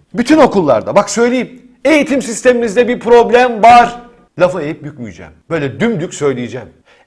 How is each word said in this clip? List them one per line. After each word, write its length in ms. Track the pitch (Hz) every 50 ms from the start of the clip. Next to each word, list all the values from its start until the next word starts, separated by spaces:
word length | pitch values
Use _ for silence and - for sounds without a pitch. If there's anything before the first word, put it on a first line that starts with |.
| _ _ -
Bütün 240 | - - - 156 311
okullarda, 580 | 269 - 165 196 165 139 117 107 92 104 135
bak 140 | 196 208 -
söyleyeyim, 520 | - 233 233 240 254 254 208 - - - _ _ _ _ -
eğitim 380 | 277 311 294 - - 277 262
sistemimizde 680 | - 220 220 - - 254 247 240 240 220 185 247 240 226
bir 120 | 247 -
problem 600 | 175 226 240 233 220 196 233 240 254 247 233 208
var. 380 | 190 233 240 240 233 233 - - - - _ _ _ _ - 151
Lafı 220 | 180 175 - 180
eğip 240 | 143 151 165 - 135
bükmeyeceğim. 480 | 151 151 131 120 104 85 - - - _ _ _ -
Böyle 300 | 165 160 139 131 107 104
dümdük 340 | 208 233 226 151 156 - -
söyleyeceğim. 540 | - 147 139 127 120 123 110 131 123 104 82 _ _ _ _ _ _ _